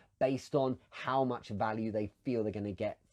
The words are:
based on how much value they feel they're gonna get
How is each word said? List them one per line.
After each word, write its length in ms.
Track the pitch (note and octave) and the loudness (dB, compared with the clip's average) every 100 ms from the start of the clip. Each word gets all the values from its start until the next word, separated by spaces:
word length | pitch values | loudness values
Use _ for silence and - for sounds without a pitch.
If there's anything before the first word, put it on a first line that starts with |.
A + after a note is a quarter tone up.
| _ _ | _ _
based 360 | C3+ C3+ - D3 | 0 0 0 0
on 240 | C3 B2+ - | 2 0 -8
how 340 | - C#3 C3+ | -8 0 2
much 260 | C3 A#2+ - | 2 0 -6
value 420 | G2+ A2 A2 A2 | -2 0 0 0
they 160 | G#2+ G#2 - | 0 -2 -4
feel 200 | - A#2+ | -2 0
they're 80 | G#2+ | 0
gonna 200 | G#2 G#2 | -2 -4
get 260 | F#2 G#2 - _ | -2 -4 -4 _